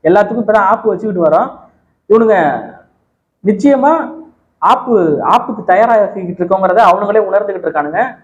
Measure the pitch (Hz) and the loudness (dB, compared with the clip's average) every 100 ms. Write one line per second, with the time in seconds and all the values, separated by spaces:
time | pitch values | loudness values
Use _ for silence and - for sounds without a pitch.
0 | 156 196 208 233 208 214 196 220 220 185 | 2 2 2 -2 0 0 2 0 -2 -4
1 | 214 180 160 160 262 - - _ _ _ | -4 0 2 2 -2 -8 -20 _ _ _
2 | - 220 220 196 151 120 104 - _ _ | 0 2 4 2 0 -4 -10 -20 _ _
3 | _ _ _ _ 196 196 277 269 269 320 | _ _ _ _ -4 0 2 2 2 0
4 | - - - _ _ _ 170 254 254 220 | -4 -14 -20 _ _ _ 0 0 0 0
5 | 165 139 139 233 - 208 180 185 233 220 | 2 0 0 0 -2 -8 0 2 4 2
6 | 196 196 180 175 175 190 185 190 202 185 | 0 -4 -10 -6 -2 0 2 4 4 2
7 | 208 214 196 196 202 190 170 156 147 170 | 0 0 0 -2 -2 -6 -4 -4 -4 -4
8 | 247 240 | -4 -8